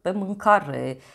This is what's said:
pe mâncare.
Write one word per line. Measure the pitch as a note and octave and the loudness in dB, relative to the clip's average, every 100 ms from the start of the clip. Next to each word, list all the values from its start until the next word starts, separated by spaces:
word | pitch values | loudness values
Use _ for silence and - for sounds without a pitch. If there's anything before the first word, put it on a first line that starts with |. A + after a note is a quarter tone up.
pe | F3+ | -4
mâncare. | G3+ G3 G3+ G#3+ G3+ C#3+ B2+ B2+ B2+ - | -4 -6 0 4 4 2 -6 -6 -8 -14